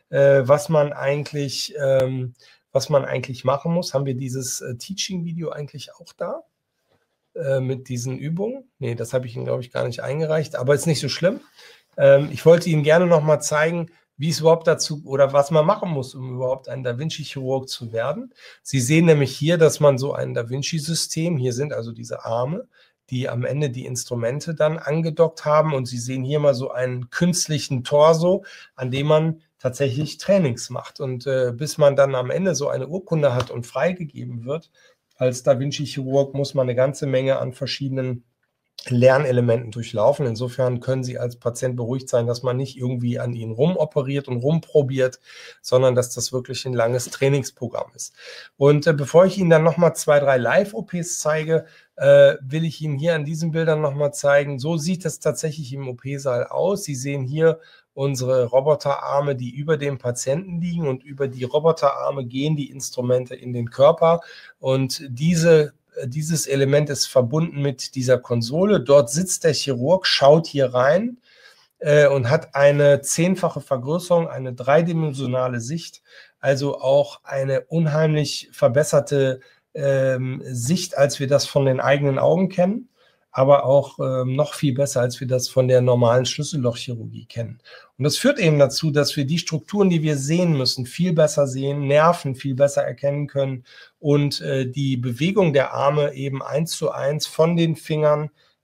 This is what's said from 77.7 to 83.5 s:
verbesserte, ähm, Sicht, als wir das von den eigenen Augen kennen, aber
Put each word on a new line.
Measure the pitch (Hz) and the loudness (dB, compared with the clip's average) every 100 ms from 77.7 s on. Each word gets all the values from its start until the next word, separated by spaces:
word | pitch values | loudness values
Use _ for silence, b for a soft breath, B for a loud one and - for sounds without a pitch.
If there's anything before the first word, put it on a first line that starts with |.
| 165 160 151 156 151 143 - - | -2 0 2 2 2 -2 -6 -12
verbesserte, | - 139 123 147 151 139 143 135 127 b b _ - | 0 2 2 2 0 2 0 0 -2 b b _ -6
ähm, | 139 135 135 131 127 131 - | -2 0 0 0 -4 -6 -8
Sicht, | 123 120 180 - - | -6 -2 -2 -2 0
als | 139 - | 0 2
wir | 135 | 0
das | 143 - | 0 2
von | 147 135 | 0 2
den | 131 | 0
eigenen | 127 143 143 131 | 2 2 2 2
Augen | 127 165 185 | 2 2 0
kennen, | 185 180 233 - _ _ _ _ | 0 0 0 -8 _ _ _ _
aber | - 135 | 0 4